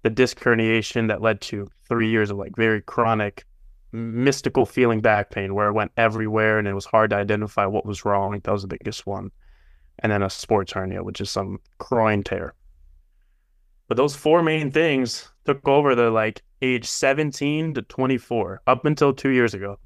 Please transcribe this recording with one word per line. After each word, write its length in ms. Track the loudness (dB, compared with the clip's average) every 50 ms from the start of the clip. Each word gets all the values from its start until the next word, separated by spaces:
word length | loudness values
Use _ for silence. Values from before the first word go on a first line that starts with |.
| _
The 80 | -2
disc 260 | 2 2 2 2 2 -2
herniation 680 | 2 2 2 4 4 2 2 0 0 -2 -2 -2 0 0
that 140 | -2 0 0
led 180 | 0 0 0
to 260 | -6 -10 -8 -10 -10 -12 -16 _ _ _
three 220 | -2 0 0 2
years 200 | 2 2 0 0
of, 80 | -2 -8
like, 180 | -8 -10 -2
very 260 | 0 2 2 2 0
chronic, 640 | -4 -6 -2 0 2 2 2 0 0 -4 -6 -10 -20 _ -20 _ -20 -20 -20 _ _ -14 -10
mystical 720 | -10 -8 -6 -4 0 2 2 2 2 -2 -2 2 2 0
feeling 340 | 0 2 2 2 4 2 2
back 280 | 2 2 2 2 0 _
pain 240 | -6 -6 -6 -4 -2
where 140 | 0 0 0
it 40 | 2
went 180 | 0 -2 -2 _ 0
everywhere 600 | 0 2 2 0 -4 -2 0 2 2 4 2 2
and 100 | 0 -2
it 60 | -4
was 100 | -6 -8
hard 280 | 0 2 2 2 4
to 40 | 2
identify 500 | -2 0 0 -2 -2 -2 -4 -2 -2 -2
what 200 | 0 -2 -4 -4
was 180 | -4 -8 -6 -2
wrong. 340 | -2 0 0 0 -2 -6 -6 -4
That 80 | -4
was 120 | -4 -4 -4
the 40 | -8
biggest 380 | -12 -10 -10 -10 -10 -10 -10
one. 260 | -10 -10 -8 -10 -12 -16 _ _ -20 -20 _ _ _ -20 _ _ _ _ -6
And 120 | -2 0
then 120 | 0 2 0
a 60 | -2
sports 420 | -4 -8 -2 0 0 0 0 0 -6
hernia, 300 | -6 -6 -6 -6 -8 -8
which 180 | -10 -8 -8
is 80 | -8 -6
some 300 | -4 -6 -6 -6 -8 -12 _ _ _ _
groin 460 | -6 -2 0 2 2 2 2 0 -2
tear. 320 | -4 -6 -6 -6 -10 -12 _ _ -20 -20 _ -20 -20 -20 -20 _ _ _ _ _ _ _ _ _ _ _ _ _ _ _ _ _ _
But 80 | 0
those 200 | 0 0 0 0
four 260 | -2 2 4 4 4
main 300 | 4 2 0 0 -2 0
things 580 | 2 2 2 4 2 2 0 -2 -4 -10 -12 -18 _ _ _
took 220 | -2 -2 0 _ 4
over 260 | 4 4 6 4 4
the, 160 | 4 4 4
like, 320 | 4 2 0 0 -4 -6 _ _ _ _ -2
age 240 | 0 0 -2 -2 -6
seventeen 880 | -6 0 2 2 2 2 0 -2 -2 -2 -2 -2 -2 -2 -4 -4 -4
to 80 | -6 -8
twenty-four, 800 | _ -4 -2 0 0 0 0 -2 -4 -2 -2 -2 -2 -6 -4 _
up 200 | 0 0 2 2
until 280 | -2 2 4 4 2 2
two 160 | 2 0 0
years 240 | 2 4 2 2 0
ago. 240 | -4 -10 -10 -12 -12 -16